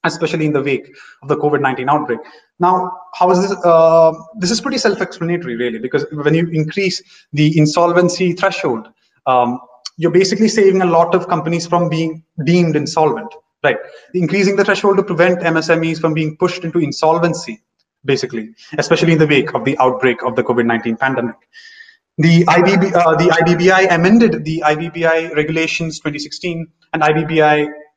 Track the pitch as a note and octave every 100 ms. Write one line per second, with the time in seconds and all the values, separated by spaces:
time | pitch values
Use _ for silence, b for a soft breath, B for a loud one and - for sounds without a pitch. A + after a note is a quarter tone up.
0 | E3+ - D#3+ E3 D#3 C#3+ C#3 C3+ - B
1 | B B C#3 C#3+ D3 C#3+ C#3 B2+ B2+ D3
2 | C3 A2+ B B B _ F3 F#3 F#3 -
3 | - - F3+ F3+ G3 G3 F3 E3 E3 E3
4 | D#3+ D#3+ - G#3+ F3+ A3+ F#3 C4 A3 -
5 | F3+ - E3+ F3 E3 A#2 B2 A2 B2+ D3
6 | D3 D3+ D3 D#3+ E3 D#3+ D#3 G3 F#3+ F#3
7 | b b b D3 D3+ D#3 D3+ - F3 F3
8 | F3 F3+ F3+ E3+ G3 - D3+ A2+ - _
9 | _ _ - B2+ A#2+ B2 - - - -
10 | D#3+ E3+ F#3+ G#3+ A3 A3 F#3+ F#3+ F3+ E3
11 | E3+ F3+ - E3+ D#3+ E3+ E3 F3 E3+ D#3+
12 | D#3+ D#3+ _ - C#3+ F3 E3+ D3+ C#3 D#3+
13 | D#3 A#2 - - _ _ D3 - B B
14 | B F#3 D#3+ F#3+ G3+ G3+ G3 F#3+ G3+ F#3+
15 | F#3 E3 F3+ F3 E3+ D#3+ D#3+ E3 E3 D#3+
16 | E3 D#3 D#3 D#3 F3+ - E3+ E3+ C#3+ -
17 | D#3 E3 E3+ E3 - A2 _ _ _ _
18 | C3+ C3 B2 A2+ A2 _ B - - E3
19 | E3+ D#3 D3+ C#3 - B2+ A2+ C#3 C3 B2+
20 | C3 A#2+ B2+ A#2+ A#2+ A#2+ A#2 A2+ A2+ A2+
21 | C3+ C3 A#2 - _ B B B B B
22 | _ - E3 E3+ E3+ E3+ F3+ G3 F#3+ F3
23 | E3+ D#3 F3 E3 E3+ E3+ F3 F#3+ F#3+ E3+
24 | F3+ A3+ A3+ D#3+ D#3 D#3+ D3+ D#3 E3 E3+
25 | E3 E3 E3 D3+ D3+ D#3+ D#3+ - E3 D#3
26 | D#3+ D3 D3 - F3+ E3 E3 _ _ D#3+
27 | D3+ D#3 D#3+ D#3+ D3+ D3+ D3 - -